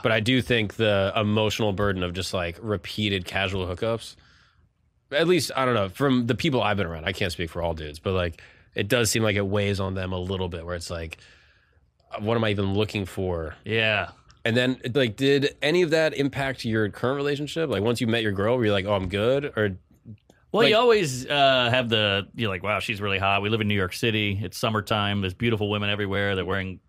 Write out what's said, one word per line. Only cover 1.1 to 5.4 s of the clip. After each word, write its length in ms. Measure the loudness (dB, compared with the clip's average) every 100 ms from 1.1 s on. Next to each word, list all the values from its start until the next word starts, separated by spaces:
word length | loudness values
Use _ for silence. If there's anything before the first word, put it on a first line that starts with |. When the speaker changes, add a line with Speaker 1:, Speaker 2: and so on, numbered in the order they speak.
| 0
Speaker 1:
emotional 560 | 0 2 0 0 -2
burden 320 | 0 0 0
of 80 | -4
just, 200 | -4 -4
like, 240 | -4 -4 -6
repeated 640 | -4 -4 -6 -4 -2 -2
casual 420 | -4 -2 -2 -2 -4
hookups, 480 | -4 -4 -4 -8 -20 -20 _ _ _ _ _ _ _ -4
at 160 | 0 4
least, 240 | 4